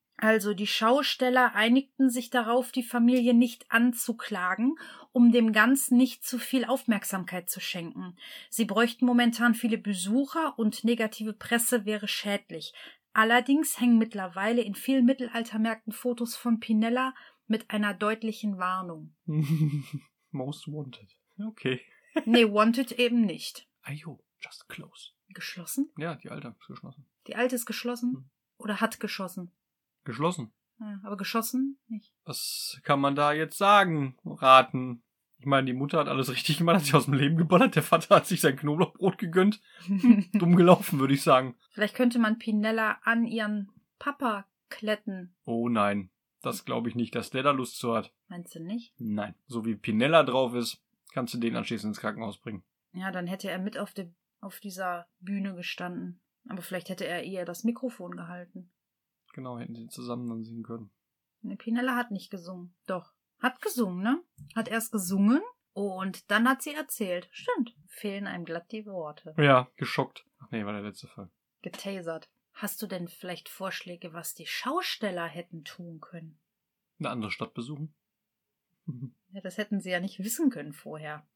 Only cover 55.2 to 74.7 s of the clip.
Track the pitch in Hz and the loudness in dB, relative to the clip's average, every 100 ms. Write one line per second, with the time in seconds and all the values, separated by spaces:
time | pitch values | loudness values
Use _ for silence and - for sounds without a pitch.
55.2 | 185 202 196 175 175 - 180 175 180 175 | -8 -6 -6 -8 -10 -10 -10 -8 -10 -12
56.2 | _ _ - 190 170 185 185 185 160 175 | _ _ -14 -14 -10 -10 -8 -8 -6 -6
57.2 | 151 190 170 175 226 233 254 - 180 175 | -8 -8 -8 -4 -4 -2 -6 -10 -14 -14
58.2 | 170 175 180 185 175 _ _ _ _ _ | -14 -16 -16 -20 -20 _ _ _ _ _
59.2 | _ - 127 120 120 117 117 - 123 120 | _ -14 -12 -12 -12 -14 -16 -14 -10 -8
60.2 | 120 113 113 117 110 113 104 _ _ _ | -8 -10 -10 -12 -12 -12 -14 _ _ _
61.2 | _ _ 214 202 233 233 254 247 240 190 | _ _ -14 -10 -6 -4 -2 -4 -4 -8
62.2 | - 190 170 185 175 _ - 185 - _ | -12 -16 -14 -16 -16 _ -10 -10 -10 _
63.2 | _ _ 254 247 427 247 196 180 214 320 | _ _ -6 -4 -6 -2 -4 -2 -2 -2
64.2 | - _ - 226 214 226 226 214 175 196 | -6 _ -12 -8 -6 -6 -4 -4 -2 2
65.2 | 208 285 480 - _ 202 202 185 190 - | 4 4 0 -14 _ -8 -6 -6 -8 -8
66.2 | - 208 247 262 302 302 294 - 190 180 | -2 2 2 2 -2 -10 -8 -6 -4 -4
67.2 | - - - 415 - - _ - 208 202 | -8 -10 -4 -2 -4 -8 _ -10 -8 -8
68.2 | 190 175 170 165 - 220 208 185 151 151 | -8 -10 -8 -10 -10 -14 -10 -10 -10 -12
69.2 | 160 156 143 127 131 - 131 - 127 - | -8 2 6 6 4 -6 -6 -4 -4 -8
70.2 | _ _ 110 113 101 104 104 - - - | _ _ -12 -8 -6 -8 -10 -14 -20 -20
71.2 | 92 _ _ _ - - 202 190 165 160 | -20 _ _ _ -16 -14 -12 -10 -10 -12
72.2 | - _ _ - 208 - 208 185 170 - | -14 _ _ -12 -10 -8 -10 -10 -12 -12
73.2 | 180 175 - - 190 - 180 170 175 165 | -14 -14 -14 -12 -10 -10 -12 -16 -16 -14
74.2 | 160 - 160 - 254 | -12 -12 -10 -8 -4